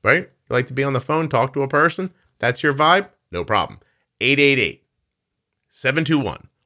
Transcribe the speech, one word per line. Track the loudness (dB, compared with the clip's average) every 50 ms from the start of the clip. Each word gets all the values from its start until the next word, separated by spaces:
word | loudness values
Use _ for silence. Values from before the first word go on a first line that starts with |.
| 2
right? | 2 2 2
You | 0 -8 _ _ _ _ -2
like | -2 -2
to | -4 -4
be | -4 -4
on | -2 -2
the | -4
phone, | -2 -2 -2 -2 -2
talk | 0 0 0 0 0
to | -2 -6 -4
a |
person? | -2 0 2 2 2 0 -4 -10 -10 _ _ _ _ _ _
That's | -2 -2 -2 0 0
your | -2
vibe? | 0 2 4 4 4 4 2 -4 _ _ _ _
No | -8 -8 -4
problem. | -2 0 -2 -2 -2 -8 -20 _ _ _ _ _ _ _ _
Eight | 0 0 2 4
eight | 4 4 4
eight, | 2 0 -2 -4 _ _ _ _ _ _ _ _ _ _ _ _ _ _ _ _ _ _ _
seven | _ -6 -4 -2 0 0 0
two | 0 0
one, | -2 -2 -4 -8 -10 -18 -20 _ _ _